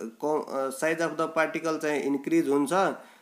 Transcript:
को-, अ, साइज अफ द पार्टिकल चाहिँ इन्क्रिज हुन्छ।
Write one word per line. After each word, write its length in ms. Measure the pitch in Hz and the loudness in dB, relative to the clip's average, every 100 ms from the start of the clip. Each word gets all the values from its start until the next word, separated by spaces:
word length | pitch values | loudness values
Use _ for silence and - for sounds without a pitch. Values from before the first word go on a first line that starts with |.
| 113 113 | -10 -6
को-, 200 | 147 151 | -2 -2
अ, 280 | - 135 135 | -2 -4 -4
साइज 320 | 131 160 165 | -2 0 0
अफ 100 | 165 | -2
द 100 | 156 | -2
पार्टिकल 560 | 160 160 156 160 160 156 | -2 0 0 0 -2 -2
चाहिँ 240 | 151 147 | 0 0
इन्क्रिज 480 | 139 139 147 165 143 | 0 -2 2 2 4
हुन्छ। 200 | 143 139 180 180 123 - - | 2 2 2 2 0 -10 -20